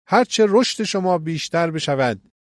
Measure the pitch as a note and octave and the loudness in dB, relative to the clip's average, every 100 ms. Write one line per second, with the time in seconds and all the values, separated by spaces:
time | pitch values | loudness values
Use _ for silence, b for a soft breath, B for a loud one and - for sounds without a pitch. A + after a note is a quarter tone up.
0 | _ G#3 B3 - G#3+ A3 B3 - G#3 F#3+ | _ 0 2 2 4 4 0 -2 -4 -2
1 | F#3 F3 D#3+ D#3 - E3+ E3+ D#3 D3+ C3+ | 0 -2 -2 -6 -4 -2 -2 -2 -2 0
2 | B2+ G2+ _ _ _ | 0 -2 _ _ _